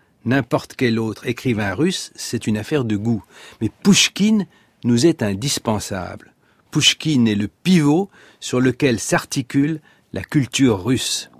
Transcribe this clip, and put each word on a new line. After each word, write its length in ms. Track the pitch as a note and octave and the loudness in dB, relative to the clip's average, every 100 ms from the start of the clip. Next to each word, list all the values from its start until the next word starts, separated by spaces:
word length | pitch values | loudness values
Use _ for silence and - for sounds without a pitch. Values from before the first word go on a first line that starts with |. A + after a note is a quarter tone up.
| _ _ A2+ | _ _ -2
n'importe 500 | C3+ B2 C#3+ - - | 0 0 -4 -4 -2
quel 220 | B2 A2+ | 0 0
autre 280 | A2 G#2 C3+ | -2 -6 -6
écrivain 460 | A#2 C3+ G#2+ G#2 | -4 -2 -2 -2
russe, 400 | F#2+ E3+ F#3 - - | -2 -2 -4 -10 -14
c'est 320 | - A#2+ - | -8 -6 -4
une 100 | G#2+ | -4
affaire 280 | G#2 D3+ A#2+ | -2 -2 -2
de 100 | G#2 | -2
goût. 260 | A2 A#2 - - - - | -2 -4 -6 -20 -20 -8
Mais 100 | - - | -6 -2
Pouchkine 640 | - G3 - - G#3 A3 F#3 _ _ _ A#2 | 2 2 2 0 2 2 0 _ _ _ 0
nous 200 | A#2+ D#3 | 4 4
est 160 | D#3+ | 2
indispensable. 1120 | G#2+ G2 C#3 - - G#2+ - G2 F2+ F#2+ - _ _ _ _ | -2 -2 -4 -4 -2 -4 -4 -8 -10 -14 -20 _ _ _ _
Pouchkine 560 | D#3 - - D#3 D3 A#2 | 0 0 0 0 2 4
est 80 | G#2 | 2
le 140 | G#2 | -2
pivot 600 | - - F#3 D3 D#3 G3 _ - _ | -4 2 4 6 2 0 _ -20 _
sur 220 | - B2+ | -4 0
lequel 400 | C3 A#2+ C#3 A2+ | 2 2 0 0
s'articule 800 | - E3+ - - B2+ C#3 D3 D#3 - _ _ | 0 -2 -2 -6 -2 0 0 -2 -12 _ _
la 100 | F#2 | -12
culture 580 | - D3+ B2+ - C3+ G2+ | -2 0 0 2 2 2
russe. 480 | F#2 C3 - - - - | 0 -2 -2 -6 -8 -18